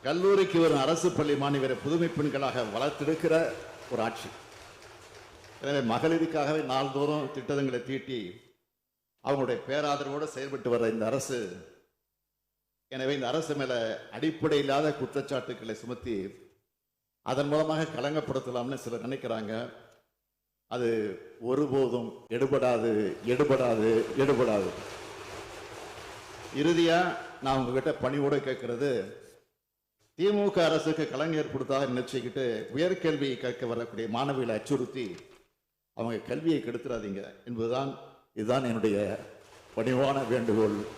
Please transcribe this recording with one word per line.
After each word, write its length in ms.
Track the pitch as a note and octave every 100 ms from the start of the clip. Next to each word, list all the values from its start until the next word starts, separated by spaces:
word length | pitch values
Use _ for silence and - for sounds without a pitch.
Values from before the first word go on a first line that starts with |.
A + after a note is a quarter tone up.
கல்லூரிக்கு 580 | E3 E3 F#3+ G3 F#3 E3+
வரும் 180 | E3 D3
அரசு 320 | C3+ E3 F3+
பள்ளி 240 | - D3
மாணவியரை 420 | C#3+ C#3 C#3+ C3 B2+
புதுமை 260 | C#3 E3 E3
பெண்களாக 540 | E3 D3 C3+ C3+ A#2+
வளர்த்தெடுக்கிற 880 | A2 G#2 C#3 D3 D3 D#3+ E3 D#3+ D3 - - - -
ஒரு 120 | A#2
ஆட்சி. 260 | A2 A2 A#2+ - - - - - - - - - - - - -
எனவே, 320 | C3+ C#3+ A#2+
மகளிருக்காகவே 680 | A#2+ D#3+ E3 E3 D#3 C#3+ D#3
நாள்தோறும் 720 | C3+ C3 C#3 C#3 D3 D3+ C3+
திட்டங்களை 520 | C#3 B2 C#3+ C3+ B2
தீட்டி 560 | A#2+ C3+ - B2+ F#2 G2 - _ _ _ _ _ _ _
அவங்களுடைய 340 | B2+ C#3 B2+ A#2 -
பேராதரவோடு 560 | C#3+ D3 C#3+ C#3 C#3+
செயல்பட்டு 460 | D3+ B2+ C#3 C3+ A#2+
வர 180 | A#2+ A2+
இந்த 180 | A2 G#2+
அரசு, 600 | C3 - B2+ G2+ F#2 - - _ _ _ _ _ _ _ _ _ _ _
எனவே 260 | C3+ C3
இந்த 140 | C#3+ B2
அரசு 260 | D3 D3+
மேல 460 | D3 C3 B2 A2+ G#2+ -
அடிப்படை 460 | G#2+ D#3 D#3 D#3+ D3
இல்லாத 340 | C#3 C#3 D3+
குற்றச்சாட்டுக்களை 800 | C#3+ B2+ C#3 C3+ C#3 C3 A#2+ A2
சுமத்தி 600 | G#2+ A#2 B2 - G#2 F#2+ - - _ _ _ _ _ _ _
அதன் 260 | - B2+ C#3+
மூலமாக 340 | D3+ D#3 D#3
களங்கப்படுத்தலாம்னு 920 | D#3 A#2+ C#3 D#3 - C3+ C3 B2 B2
சிலர் 340 | C3+ B2+ A#2 A#2
நினைக்கிறாங்க. 640 | C3 A#2+ A2 G#2+ A2 B2 - - _ _ _ _ _ _ _ _
அது 520 | B2 A#2 A2+ G#2 F#2 - -
ஒருபோதும் 840 | A2+ C3 D3 C3+ B2+ A#2+ G#2+ - -
எடுபடாது, 880 | A#2 C3+ C3+ B2+ A#2+ A2+ G#2+ G2+ - A2+
எடுபடாது, 800 | B2+ D3 C3 B2+ A2+ A2 A2+ - -
எடுபடாது. 520 | C3+ B2+ A#2+ G#2 F#2 - - - - - - - - - - - - - - - - - -
இறுதியா 600 | C3+ D3+ E3+ E3 E3 F3+ - - -
நான் 160 | C3 C3+
உங்ககிட்ட 340 | B2 C3 C#3+
பணிவோடு 440 | D3 B2+ C#3+ C#3 C#3+
கேட்கறது, 840 | C3 B2+ A#2 A#2+ C#3+ A#2+ G2 - - - _ _ _ _ _ _ _ -
திமுக 480 | F#3+ G#3 G3+ G3
அரசுக்கு 460 | E3 D#3 D#3 D#3 D3+
களங்கம் 340 | B2+ D#3+ D#3
ஏற்படுத்தாத 420 | D3 C3+ C3 C3+ C#3
நினைச்சுக்கிட்டு 800 | B2 B2 C3+ A#2+ C#3 B2+ A2 -
உயர்கல்வியை 640 | C3 F3 F#3 E3 D3 C#3 B2
கேட்க 300 | B2+ A#2+ B2
வரக்கூடிய 420 | A2+ A#2 G#2 A2+
மாணவிகளை 460 | A2+ C#3 C3+ A#2+
அச்சுறுத்தி 600 | G#2+ - C#3 B2 C3 A2 E2+ - - _ _ _ _ _
அவங்க 260 | - A#2 A2
கல்வியை 420 | - B2+ E3 D3+
கெடுத்துறாதீங்க 840 | A#2+ A#2 C3+ A#2 G#2 G2 G2+ -
என்பதுதான், 540 | - A#2 A2+ B2+ C#3 C3 - - _
இதுதான் 300 | - A2 B2+
என்னுடைய 540 | B2+ A2+ G#2+ G2+ G2+ G#2+ - - - - - -
பணிவான 520 | A#2 B2+ C3+ C#3 A#2+
வேண்டுகோள். 560 | B2 A#2+ A2 G#2+ G#2 G#2